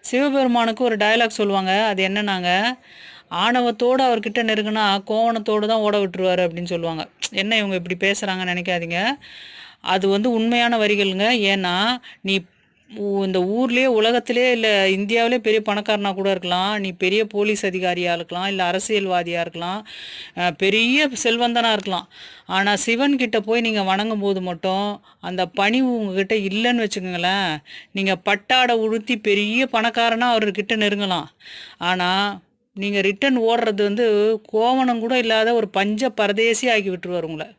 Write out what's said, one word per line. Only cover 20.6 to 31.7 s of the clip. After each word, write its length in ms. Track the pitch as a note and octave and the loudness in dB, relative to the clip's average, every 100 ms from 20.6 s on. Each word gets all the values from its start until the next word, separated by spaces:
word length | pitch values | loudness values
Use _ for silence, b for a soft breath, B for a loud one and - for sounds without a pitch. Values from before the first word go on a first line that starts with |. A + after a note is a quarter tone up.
| F#3+ A3 A#3 C#4 D4 A#3+ | 2 2 2 2 2 0
செல்வந்தனா 480 | A#3 A#3 A#3+ A#3 A#3 | 0 2 2 2 2
இருக்கலாம். 380 | G#3+ G#3 F3+ F#3+ B B B - | 0 -2 -6 -8 B B B -4
ஆனா, 300 | F#3 G3+ G3+ | 0 2 2
சிவன் 420 | - A#3 C#4+ C#4 | 0 2 2 0
கிட்ட 220 | A#3+ A3 | 0 0
போய் 220 | G#3 A#3 | 0 0
நீங்க 220 | A#3 G#3+ | 0 0
வணங்கும் 360 | F#3+ F#3+ G#3+ G#3+ | 0 0 0 -2
போது 220 | G3+ F#3+ | -2 -2
மட்டும் 600 | F3+ E3 F#3+ F#3+ G#3 G3+ b b | -4 -4 -2 -2 -2 -6 b b
அந்த 240 | F3 F#3 F3+ | -8 -4 -4
பணிவு 520 | - G3+ B3 C4 A#3+ | 0 0 2 0 0
உங்ககிட்ட 380 | G#3 F#3 G3 A3 | -2 -2 0 -2
இல்லைன்னு 520 | G3 G3+ A#3+ A#3+ G#3+ | -2 0 0 0 -2
வச்சுக்கோங்களேன், 720 | G3+ F#3 F3 F3+ G3 F#3 D3+ B B B | -4 -6 -4 -2 0 -2 -4 B B B
நீங்க 240 | G3 F#3+ F#3 | -4 -2 0
பட்டாடை 600 | - G3+ - B3+ B3 A#3 | 0 -2 2 2 2 2
உடுத்தி 420 | A3 A3+ G#3+ A#3 | 0 -2 -2 -2
பெரிய 500 | G#3+ G3+ G#3 A#3 C4 | 0 0 0 0 0
பணக்காரனா 540 | A#3 A#3 A3+ A#3 A3+ B3 A3+ | 0 0 0 0 2 2 2
அவர்கிட்ட 400 | G#3 F#3+ G3+ A3+ | 0 -2 -2 0
நெருங்கலாம். 500 | G#3 G3+ G3+ F3 - _ B B B | 0 0 -2 -4 -6 _ B B B